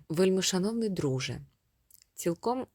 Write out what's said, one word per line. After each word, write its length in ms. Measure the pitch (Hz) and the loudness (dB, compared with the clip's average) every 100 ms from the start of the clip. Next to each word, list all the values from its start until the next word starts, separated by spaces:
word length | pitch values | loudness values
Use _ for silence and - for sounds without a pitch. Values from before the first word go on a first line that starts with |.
| - | -6
«Вельмишановний 800 | 160 190 185 180 185 196 226 220 | 2 4 4 2 0 0 -2 -2
друже, 520 | 175 139 131 131 120 - _ _ _ _ - _ | 0 0 0 -4 -8 -12 _ _ _ _ -20 _
цілком 520 | - 175 170 233 254 - | -6 -4 -2 -2 -4 -6